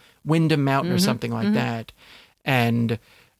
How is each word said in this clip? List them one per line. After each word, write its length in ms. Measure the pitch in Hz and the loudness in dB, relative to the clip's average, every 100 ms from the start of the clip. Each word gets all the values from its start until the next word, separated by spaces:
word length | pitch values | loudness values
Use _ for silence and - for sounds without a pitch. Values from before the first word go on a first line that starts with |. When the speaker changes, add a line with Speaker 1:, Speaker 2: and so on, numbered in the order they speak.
| - _ | -20 _
Speaker 1:
Windham 400 | 143 165 160 156 | -2 2 2 2
Mountain 300 | 139 139 170 | 2 0 0
or 20 | 180 | 0
Speaker 2:
Mm-hmm, 80 | 185 | 0
Speaker 1:
something 260 | 113 120 | -2 -4
like 160 | 117 202 | -4 0
Speaker 2:
mm-hmm. 80 | 214 | 0
Speaker 1:
that. 360 | 123 117 110 - - - - _ - | 0 -6 -10 -18 -20 -20 -20 _ -2
And, 520 | 127 117 117 117 110 _ - _ _ | 0 2 0 -2 -4 _ -20 _ _